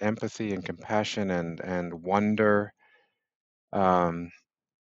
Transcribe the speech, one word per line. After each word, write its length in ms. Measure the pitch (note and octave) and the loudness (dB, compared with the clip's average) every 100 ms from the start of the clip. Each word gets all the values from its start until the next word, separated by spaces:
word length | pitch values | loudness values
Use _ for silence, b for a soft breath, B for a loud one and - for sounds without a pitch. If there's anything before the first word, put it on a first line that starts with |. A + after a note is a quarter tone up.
empathy 500 | G#2 A2 A2 - G#2+ | -2 -2 -4 -4 -4
and 100 | F#2 | -4
compassion 680 | - F2 - G#2+ G#2+ A2 F#2+ | -6 -8 -2 0 0 -2 0
and, 300 | F2 E2+ E2 | 0 -2 -6
and 340 | F#2 F2+ F2 | -4 -4 -4
wonder. 800 | E2+ F2+ G2+ G#2 G#2+ G#2+ G#2 G#2 - _ _ _ _ _ _ _ _ _ | -6 0 2 2 4 4 4 0 -8 _ _ _ _ _ _ _ _ _
Um, 580 | G2+ F#2 F2+ F2 E2+ E2+ - _ _ _ _ | 0 4 4 2 0 -8 -14 _ _ _ _